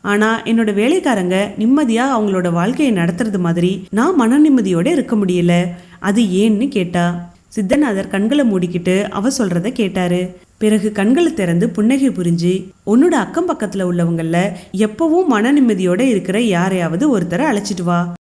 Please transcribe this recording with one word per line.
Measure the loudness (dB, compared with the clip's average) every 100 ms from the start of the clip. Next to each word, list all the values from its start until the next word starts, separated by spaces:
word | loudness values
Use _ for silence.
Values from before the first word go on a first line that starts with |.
ஆனா | -2 0 0 -2
என்னோட | -2 0 0
வேலைக்காரங்க | 0 0 0 0 -2 0 -2 -2 -2
நிம்மதியா | 0 2 2 0 0 0
அவங்களோட | 0 0 0
வாழ்க்கையை | 0 -2 0 0 2
நடத்துறது | 0 -2 -4 -2
மாதிரி | 0 0 0 -2 -4
நான் | 0 2 2
மன | 2 4
நிம்மதியோட | 4 4 2 0 0
இருக்க | 0 0 -2
முடியல. | 0 0 2 2 0 -8 -18 -8
அது | -2 0
ஏன்னு?" | 2 2 2 2 0
கேட்டா. | -2 -2 0 -2 -2 -10 _ _ -6
சித்தநாதர் | 0 2 2 -2 -4
கண்களை | -2 0 2 2
மூடிக்கிட்டு | 0 -2 -2 0 0 -2
அவ | -2 -2 -2
சொல்றத | -2 -2 -4
கேட்டாரு. | -4 -2 -2 -2 -2 -4 -10 _ _
பிறகு | 0 0 0
கண்களை | 0 2 2 2
திறந்து | 0 0 0 0
புன்னகை | 0 2 2 0
புரிஞ்சு, | 0 -2 0 0 -2 -6 _ 0
"உன்னோட | 4 4
அக்கம் | 2 -2 -4 -2
பக்கத்துல | -4 -4 -4
உள்ளவங்கள | -2 0 0 -2 -2 0 -2 -4 -10
எப்பவும் | -2 -2 0 0 2 2
மன | 2 2
நிம்மதியோட | 4 2 2 0 2
இருக்கிற | 2 0 0 -2
யாரையாவது | 0 0 0 0 -2 0 0 0
ஒருத்தரை | 0 -2 0 -2
அழைச்சிட்டு | -4 -4
வா. | -2 0 -2 -8